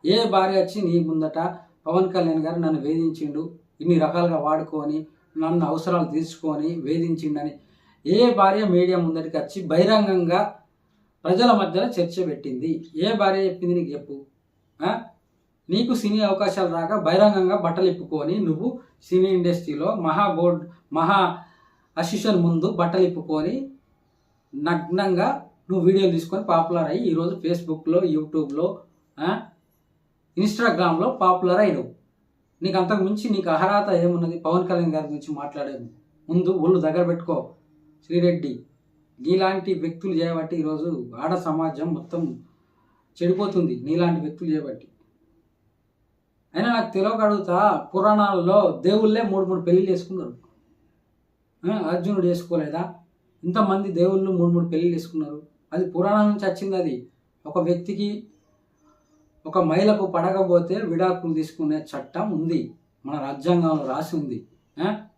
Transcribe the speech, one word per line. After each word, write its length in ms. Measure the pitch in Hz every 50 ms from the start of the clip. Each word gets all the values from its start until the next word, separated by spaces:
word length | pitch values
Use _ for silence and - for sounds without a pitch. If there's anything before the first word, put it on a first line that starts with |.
| -
ఏ 240 | 160 208 233 233 196
భార్య 320 | 190 196 190 190 190 190
వచ్చి 200 | 185 - - 208
నీ 180 | 190 170 170 170
ముందట, 400 | 156 160 160 156 156 156 - 160 165 156 - - - _ _ _ _
"పవన్ 260 | 156 170 190 185 185 -
కళ్యాణ్ 320 | 180 165 165 160 160 151
గారు 140 | 160 170 170
నన్ను 220 | 170 160 156 147
వేధించిండు, 760 | 135 147 160 165 165 160 - - 151 147 143 151 165 175 - - _ _ _ _
ఇన్ని 180 | 151 175 175 165
రకాలుగా 380 | 156 - 175 175 175 170 165
వాడుకొని, 720 | 151 143 147 156 156 156 - 156 151 143 151 151 156 156 - _ _ _ _ _
నన్ను 280 | 156 160 160 175 175 165
అవసరాలు 460 | 143 160 - - 180 175 175 170 -
తీర్చుకొని 640 | - - 165 - - - - 156 151 147 151 165 170
వేధించిండని" 840 | 165 131 139 160 170 170 165 165 156 156 151 151 147 147 151 - - _ _ _ _ _ _ _ _ _
ఏ 260 | 147 185 220 247 240 196
భార్య 320 | 202 190 190 196 214 220
మీడియా 320 | 196 175 175 180 180 185
ముందటికి 400 | 175 170 160 160 165 156 160 -
వచ్చి 300 | 151 - - - 196 170
బహిరంగంగా 920 | 151 156 170 196 202 220 214 208 196 190 180 175 165 175 196 208 - - - _ _ _ _ _ _ _ _ _ _ _ _ -
ప్రజల 280 | 170 185 196 247 240
మధ్యలో 360 | 214 202 190 170 165 185 240
చర్చ 380 | 247 - 175 170 170 - 185 180
పెట్టింది? 600 | 156 143 - - 139 127 123 147 165 156 - - - 151
ఏ 180 | 156 175 220 226
భార్య 320 | 202 202 190 190 196 196
చెప్పింది 300 | 185 175 - 185 175 175
నీకు 160 | 175 156 139
చెప్పు? 340 | 143 147 - - 143 139 139 _ _ _ _ _ _ _ _ _ _ _
ఆ? 200 | 156 180 214 233 233 - _ _ _ _ _ _ _ _ _ _ _ -
నీకు 260 | 175 220 247 240 247
సినీ 240 | - - 208 208 214
అవకాశాలు 540 | 214 202 196 190 208 185 - 196 190 175 165
రాక 200 | 170 208 208 214
బహిరంగంగా 640 | 208 160 160 175 190 208 208 202 190 185 180 208
బట్టలు 280 | 202 175 170 170 185 190
ఇప్పుకొని, 540 | 180 170 - - - 156 151 143 160 196 214
నువ్వు 400 | 185 160 156 156 214 254 247 - - _ _ _
సినీ 280 | _ - 180 185 185 196
ఇండస్ట్రీలో 680 | 190 180 170 175 175 170 - 151 143 143 165 202 -
మహా 380 | 196 170 160 156 190 202 190 160
బోర్డ్, 360 | 160 175 175 170 156 - - - _ _ _ 147
మహా 440 | 160 165 170 202 196 185 170 - - - _ _ _ _ _ _ _ _ _ _
అసిస్టెంట్ 440 | 160 175 170 202 185 - 220 196 175
ముందు 280 | 170 170 165 160 156 214
బట్టలు 320 | 220 170 170 170 180 190
ఇప్పుకొని, 680 | 185 170 175 160 - - 156 151 156 185 247 277 269 - - _ _ _ _ _ _ _ _ _ _ _ _ _ _ _ -
నగ్నంగా 920 | 139 147 165 175 156 135 147 175 190 196 190 180 175 208 240 - - - - _ _ _ -
నువ్వు 140 | 185 180 156
వీడియోలు 260 | 180 190 196 190 180
తీసుకొని 320 | 170 165 165 - - 202 -
పాపులర్ 440 | - 170 165 160 165 175 170 156
అయ్యి, 160 | - - 240 240
ఈరోజు 440 | 180 160 160 170 180 196 - -
Facebookలో, 520 | 165 175 170 - 160 156 156 - 156 165 180
YouTube-లో, 840 | 185 165 151 156 156 151 151 156 147 139 143 151 175 190 196 - - _ _ _ _ _ _ -
ఆ, 220 | 151 180 214 233 - - _ _ _ _ _ _ _ _ _ _ _ _ _ _ _ _ _
Instagram-లో 720 | 175 208 208 - - 240 214 170 175 180 170 160 165 202 247
పాపులర్ 500 | 175 - 190 185 190 214 190 180 180 202
అయినవు. 340 | 214 190 156 135 123 123 - _ _ _ _ _ _ _ _ _ _ _ _ _
నీకు 160 | 165 170 170
అంతకు 260 | 185 180 170 214 196 185
మించి 260 | 196 214 208 - 233
నీకు 200 | 202 190 175 170
అర్హత 440 | 156 160 185 196 202 208 202 202 180
ఏమున్నది 460 | 170 170 175 175 170 170 165 170 -
పవన్ 280 | - 156 170 185 180
కళ్యాణ్ 260 | 180 180 175 170 160 151
గారి 140 | 156 147
గురించి 280 | 143 151 139 139 156 147
మాట్లాడే 440 | 139 143 143 - 147 139 139 135 120 120 117 - _ _ _ _ _ _ -
ముందు? 200 | 170 180 175 180
ఒళ్ళు 300 | 190 175 156 175 190 175
దగ్గర 240 | 156 156 160 175 180
పెట్టుకో 480 | 170 170 170 - - 160 135 123 - - _ _ _ _ _ _ _ _ _ _
శ్రీరెడ్డి. 600 | - 165 175 175 175 175 156 147 139 120 120 - _ _ _ _ _ _ _ _ _ _ _
నీలాంటి 540 | 127 156 185 190 190 190 196 190 175 196 185
వ్యక్తులు 400 | 160 156 170 170 - - 190 170
చేయబట్టి 420 | 160 170 170 165 160 160 160 175
ఈరోజు 560 | 165 151 151 156 147 160 175 160 127 120 120 117 120
ఆడ 140 | 147 165 185
సమాజం 580 | 175 170 160 156 160 160 156 135 143 160 175 160
మొత్తం 500 | - - - 170 170 160 131 - - - _ _ _ _ _ _ _ _ _ _ _ _ _ _ - 175
చెడిపోతుంది, 560 | 175 185 190 208 185 - 180 170 135 123 120 123
నీలాంటి 380 | 147 160 175 175 170 165 156
వ్యక్తులు 300 | 151 151 - - 180 160
చేయబట్టి. 360 | 156 151 139 135 - - - _ _ _ _ _ _ _ _ _ _ _ _ _ _ _ _ _ _ _ _ _ _ _ _ _ _ _ _ _ _ _ _ _ -
అయినా 180 | 170 214 240 240
నాకు 200 | 220 - - -
తెలియక 200 | 190 196 214 220
అడుగుతా, 720 | 214 214 208 208 190 170 175 175 185 208 208 185 - - - -
పురాణాలలో 840 | 190 196 214 214 208 208 196 196 180 170 180 196 208 214 180 160 - -
దేవుళ్ళే 360 | 185 208 214 220 214 214 226
మూడు 240 | 226 196 190 190 185
మూడు 160 | 180 185 175
పెళ్ళిళ్ళు 300 | 170 170 175 190 - 190
చేసుకున్నారు. 460 | 180 175 - - 190 180 147 120 120 - _ _ _ _ _ _ _ _ _ _ _ _ _ _ _ _ _ _ _ _ _ _ _ _ - 180
ఆ, 40 | 214
అర్జునుడు 500 | 208 175 156 180 175 - 208 202 190 175
చేసుకోలేదా? 680 | 175 175 170 - - 170 160 151 151 151 170 175 170 - - _ _ _ _ _ _ _ _ 165
ఇంతమంది 480 | 175 175 220 202 190 190 196 202 196
దేవుళ్ళు 400 | 170 170 175 190 190 190 190 190
మూడు 220 | 185 175 170 170 170
మూడు 120 | 170 170
పెళ్ళిళ్ళు 300 | - 160 160 175 175 170
చేసుకున్నారు. 460 | 160 - - - 156 151 147 147 151 - _ _ _ _ _ 156
అది 180 | 175 180 170
పురాణం 380 | - 170 185 202 208 214 208 208
నుంచి 220 | 208 208 202 190
వచ్చింది. 240 | 180 - 196 196 190
అది 320 | 185 175 151 127 120 123 - _ _ _ _ _ _ _
ఒక 140 | 151 - 175
వ్యక్తికి, 680 | 160 170 175 170 175 202 - - 208 202 214 247 - - _ _ _ _ _ _ _ _ _ _ _ _ _ _ _ _ _ _ _ _ _ _ _
ఒక 140 | 311 - 190
మహిళకు 480 | 175 160 160 185 208 214 208 202 190
పడకపోతే 680 | 180 170 170 165 190 190 196 190 175 175 175 170 175 190
విడాకులు 580 | - - 170 165 165 190 185 175 170 175 165 160
తీసుకునే 440 | 160 156 156 - - 156 151 151
చట్టం 540 | 156 147 - - 131 131 - - 170 214 214
ఉంది, 420 | 175 151 160 165 165 151 - - - _ _ _ _ _ -
మన 140 | 135 151 147
రాజ్యాంగంలో 680 | 135 139 147 139 135 175 180 175 165 160 156 147 135
రాసి 280 | 131 131 147 165 - 175
ఉంది. 320 | 160 143 127 117 110 - _ _ _ _ _ _ 147
ఆ? 160 | 170 202 214 208 - - _